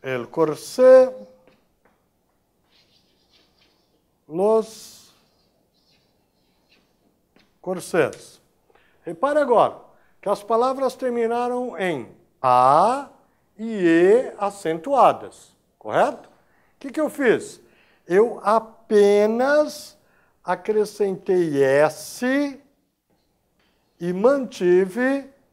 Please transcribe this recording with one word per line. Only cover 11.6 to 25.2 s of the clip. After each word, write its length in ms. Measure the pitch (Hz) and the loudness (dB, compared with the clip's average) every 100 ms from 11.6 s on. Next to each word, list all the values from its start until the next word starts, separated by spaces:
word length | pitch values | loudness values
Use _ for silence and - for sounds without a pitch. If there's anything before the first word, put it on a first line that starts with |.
| 247 - | -8 -6
em 400 | 185 147 101 - _ _ | -6 -6 -10 -20 _ _
A 720 | 131 123 127 147 208 262 - _ _ _ _ - | 2 4 4 4 2 -2 -8 _ _ _ _ -14
e 80 | 226 | -10
E 720 | 214 175 165 180 233 - - | -2 2 4 4 4 0 -6
acentuadas, 1160 | 202 - 160 165 269 277 185 120 98 - _ _ _ _ | -8 -6 -8 -6 -2 4 4 4 -10 -20 _ _ _ _
correto? 500 | 107 127 240 247 - | -6 -2 -2 -4 -20
O 500 | _ _ _ _ _ | _ _ _ _ _
que 120 | 277 | -12
que 100 | 240 | -6
eu 80 | 302 | -6
fiz? 500 | - 262 143 - - _ _ _ _ - | -2 -2 -2 -4 -20 _ _ _ _ -2
Eu 340 | 180 233 240 | 0 0 -2
apenas 1500 | 202 220 220 _ _ 214 202 202 214 226 269 294 294 - - _ _ _ _ _ | -2 -2 -4 _ _ 2 4 2 0 0 0 0 -2 -6 -20 _ _ _ _ _
acrescentei 1200 | - 180 - 214 208 - 202 190 - 180 170 139 | -8 -8 -4 -2 -4 -4 -6 -4 -2 0 0 0
S 1000 | 135 139 151 - - - 247 269 285 262 _ _ _ _ _ _ _ _ _ _ _ _ _ _ | 2 4 2 -2 -18 -6 -2 -2 -4 -8 _ _ _ _ _ _ _ _ _ _ _ _ _ _
e 140 | 175 | -8
mantive 1160 | 180 233 277 247 - 180 180 190 202 254 277 | 0 2 0 -4 -2 2 4 2 -2 -2 -2